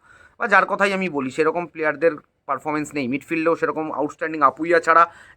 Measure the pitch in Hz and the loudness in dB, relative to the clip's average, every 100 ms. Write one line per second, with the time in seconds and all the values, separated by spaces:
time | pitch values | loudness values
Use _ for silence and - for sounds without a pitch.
0 | _ _ _ _ 233 196 185 190 202 190 | _ _ _ _ 2 2 2 0 0 0
1 | 185 143 131 131 156 165 170 160 156 139 | -2 -4 -4 0 0 0 -6 -4 -4 0
2 | 160 151 - _ - 135 156 151 147 147 | 0 0 -10 _ -8 -6 -4 -4 -4 -4
3 | 123 139 - 165 160 160 160 151 156 127 | -4 -4 -4 -2 0 0 0 -2 -6 -4
4 | 147 - 160 156 139 - 165 165 165 165 | -6 -6 -8 2 2 2 0 2 4 4
5 | 170 - - | 4 0 -20